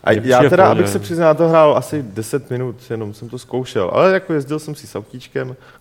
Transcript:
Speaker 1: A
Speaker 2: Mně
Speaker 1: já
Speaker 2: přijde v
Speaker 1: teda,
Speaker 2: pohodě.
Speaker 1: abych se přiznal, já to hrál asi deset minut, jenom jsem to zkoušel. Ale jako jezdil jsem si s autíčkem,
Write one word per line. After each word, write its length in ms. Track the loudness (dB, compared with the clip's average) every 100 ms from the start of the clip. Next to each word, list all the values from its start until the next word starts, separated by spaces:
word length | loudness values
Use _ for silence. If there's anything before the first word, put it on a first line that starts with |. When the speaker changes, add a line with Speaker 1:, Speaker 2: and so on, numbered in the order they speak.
Speaker 1:
A 60 | 0
Speaker 2:
Mně 100 | 0
Speaker 1:
já 140 | 2 4
Speaker 2:
přijde 100 | 4
v 20 |
Speaker 1:
teda, 140 | 4
Speaker 2:
pohodě. 160 | 4 4
Speaker 1:
abych 120 | 0
se 60 | -4
přiznal, 300 | -6 0 2
já 60 |
to 140 | 4 4
hrál 280 | 6 4 2
asi 260 | -2 -8
deset 480 | -8 -10 -6 -8 -6
minut, 260 | -8 -8 -10 -12
jenom 240 | -10 -10
jsem 140 | -12 -16
to 100 | -16
zkoušel. 520 | -8 -8 -4 -4 -2
Ale 180 | 2 2
jako 200 | 0 -2
jezdil 260 | -6 -4 -8
jsem 160 | -8
si 120 | -16 -12
s 100 | -14
autíčkem, 600 | -14 -20 -12 -10 -10 -14 -20 -16